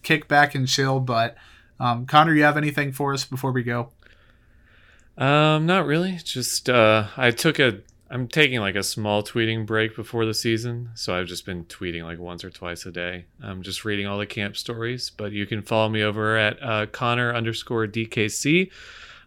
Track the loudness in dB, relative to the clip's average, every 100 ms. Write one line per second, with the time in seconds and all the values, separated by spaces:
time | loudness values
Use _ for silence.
0 | 0 0 4 4 4 2 0 0 2 0
1 | 0 0 0 -4 -20 -20 _ -4 -2 -2
2 | 4 6 8 6 6 4 0 0 -2 -2
3 | -2 -2 -4 -4 -2 -2 -2 -4 -6 _
4 | -20 -20 _ _ _ _ _ _ _ _
5 | _ -2 2 4 4 4 4 2 2 0
6 | 0 -4 -8 -6 -4 -2 2 6 6 6
7 | 2 0 0 2 0 2 2 0 -10 _
8 | -10 -8 -2 2 2 2 -2 -2 -2 -2
9 | 0 0 0 0 0 -2 -2 0 0 -4
10 | -6 -2 0 0 0 0 -2 -8 -10 -8
11 | -4 -4 -4 -8 -8 -10 -10 -10 -8 -6
12 | -10 -12 -12 -12 -14 -12 -10 -10 -10 -8
13 | -8 -8 -14 _ -12 -10 -10 -8 -4 -4
14 | -4 -6 -6 -6 -8 -8 -10 -8 -8 -6
15 | -8 -8 -8 -6 -4 -6 0 2 2 2
16 | 0 0 0 2 0 -2 -4 -2 -4 -4
17 | -2 0 0 -2 -4 -6 -4 -2 -2 -2
18 | -4 -2 -2 0 2 2 0 -6 -20 -20
19 | -20 -20